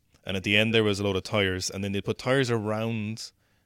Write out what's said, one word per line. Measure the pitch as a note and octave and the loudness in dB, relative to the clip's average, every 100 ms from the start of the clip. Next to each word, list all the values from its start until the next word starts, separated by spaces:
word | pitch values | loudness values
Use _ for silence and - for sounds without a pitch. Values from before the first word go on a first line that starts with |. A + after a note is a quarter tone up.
| _ _ - | _ _ -6
And | F#2+ | -4
at | |
the | G2+ G#2 | 2 4
end, | A2+ | 6
there | A2+ | 4
was | G#2+ G2 | 4 2
a | |
load | G2+ F#2 | 0 0
of | |
tires. | - G#2+ G2 F#2 - | -2 0 0 0 -4
And | G2 | -6
then | G2 | -4
they | G2 | -4
put | G#2 G#2+ | -4 -4
tires | B2+ C3+ B2 | 0 0 2
around | A#2 G#2 G#2+ A2+ A2+ G#2+ A2 - - _ _ | -2 -2 -2 -2 -4 -6 -8 -12 -18 _ _